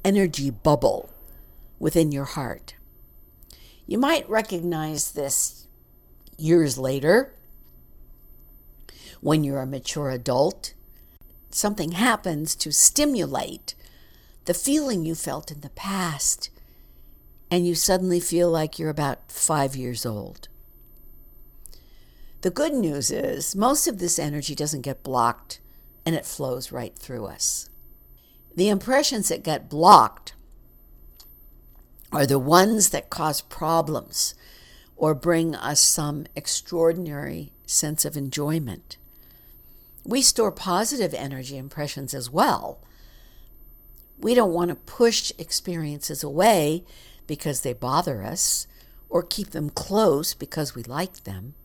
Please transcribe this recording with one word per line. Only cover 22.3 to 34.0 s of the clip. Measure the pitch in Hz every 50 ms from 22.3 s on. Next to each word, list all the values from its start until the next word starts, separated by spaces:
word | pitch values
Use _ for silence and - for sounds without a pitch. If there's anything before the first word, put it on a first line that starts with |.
| - -
The | - 185
good | 180 - 294 320 294
news | 254 202 160 143 143 - -
is | 143 - - - - 143 147 - -
most | 190 214 254 277 277 - -
of | 233 185
this | 180 170 - -
energy | 147 147 147 147 135 - 147
doesn't | 139 147 147 156 135
get | 123 139 127 - -
blocked, | 139 131 123 117 117 113 - - - - - - - - - - - - - -
and | 160 165
it | 151 -
flows | - - - 143 131 127 131 131 -
right | 135 127 117 - - -
through | - - 127 117 104
us. | 95 - - - - - - - - - - - - - - - - - - - _ - - - - -
The | 170 190 214
impressions | 208 196 - 233 262 277 294 - 262 214 190 -
that | 160 - -
get | 165 156 - - -
blocked | - 147 165 190 208 151 113 104 - - - - - - - - - - - - - - - - - - - - - - - - - - - - - - - - - - - - - - - -
are | - 151 139
the | 131 139 139
ones | 127 143 160 175 190 214 233 214 208 -
that | - 151 - -
cause | - - 151 156 143 -
problems | - - - - - 156 165 165 156 151 156 123